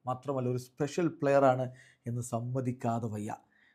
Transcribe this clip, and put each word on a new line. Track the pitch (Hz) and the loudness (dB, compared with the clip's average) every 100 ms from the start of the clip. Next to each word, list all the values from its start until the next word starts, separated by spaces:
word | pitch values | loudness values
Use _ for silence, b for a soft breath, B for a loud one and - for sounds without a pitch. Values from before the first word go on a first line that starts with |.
| 123 | -8
മാത്രമല്ല, | 127 143 135 123 | -6 -4 -2 -2
ഒരു | 123 | -2
സ്പെഷ്യൽ | 127 - 143 - 165 | -6 -6 -4 0 -2
പ്ലെയറാണ് | 160 143 139 135 127 127 B B B 117 | 0 4 6 6 4 -2 B B B -8
എന്ന് | 120 | -6
സമ്മതിക്കാതെ | 117 113 123 131 127 123 120 117 113 | -4 -4 -4 -4 -4 -2 -2 -2 -4
വയ്യ. | 104 107 117 _ b b | -6 -8 -10 _ b b